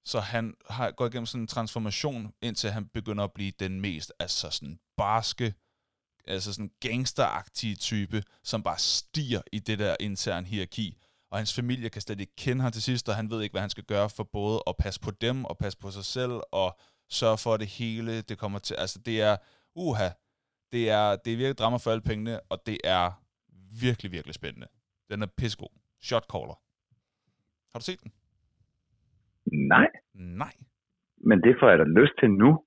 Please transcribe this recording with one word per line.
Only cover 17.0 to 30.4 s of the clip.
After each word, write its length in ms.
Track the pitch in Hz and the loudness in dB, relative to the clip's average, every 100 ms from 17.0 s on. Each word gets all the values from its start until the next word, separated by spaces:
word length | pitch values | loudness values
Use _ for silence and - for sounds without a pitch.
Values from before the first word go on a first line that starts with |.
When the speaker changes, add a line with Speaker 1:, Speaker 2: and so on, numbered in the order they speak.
| _ | _
Speaker 1:
sørge 280 | - 113 110 | 0 2 2
for, 160 | 120 | 2
at 60 | 110 | 0
det 80 | 104 | 0
hele, 540 | - 117 113 113 113 | -6 -6 -4 -4 -6
det 160 | - 107 | -6 -8
kommer 220 | 104 98 | -6 -6
til, 160 | - | -6
altså 240 | - 95 - | -4 -6 -6
det 220 | 120 110 | -4 2
er, 160 | 107 101 _ _ _ | 4 2 _ _ _
uha, 340 | 165 175 110 95 - _ _ _ _ _ | -6 -2 0 -2 -4 _ _ _ _ _
det 180 | 120 110 | -2 2
er, 260 | 107 104 | 4 4
det 180 | 98 117 | 0 -2
er 40 | 113 | -2
virkelig 200 | 135 131 | -2 0
drama 200 | 113 120 | 0 2
for 140 | - | 0
alle 100 | 113 | 0
pengene, 380 | - 107 113 113 - | 0 -2 -4 -8 -6
og 160 | 95 | -8
det 120 | - 107 | -4 -2
er 280 | - 92 90 90 _ _ _ 92 95 110 | 2 2 2 -2 _ _ _ -20 -20 -2
virkelig, 300 | 123 113 98 | 0 0 -6
virkelig 240 | 87 73 | -10 -10
spændende. 320 | 80 78 57 - _ _ _ _ | -10 -10 -12 -20 _ _ _ _
Den 120 | 101 | -6
er 60 | 104 - | -6 -4
pissegod. 320 | 120 - - _ _ _ | -4 -6 -14 _ _ _
Shot 240 | - 117 - | -2 -2 -2
Caller. 280 | - - - _ _ _ _ _ _ _ _ _ _ _ | -8 -8 -14 _ _ _ _ _ _ _ _ _ _ _
Har 60 | 117 | -10
du 60 | |
set 180 | 117 185 | -10 -10
den? 80 | - _ _ _ _ _ _ _ _ _ _ _ _ _ - - 69 | -14 _ _ _ _ _ _ _ _ _ _ _ _ _ -4 -2 4
Speaker 2:
Nej. 120 | 101 311 - _ | 6 6 2 _
Speaker 1:
Nej. 400 | 98 90 90 | -14 -10 -6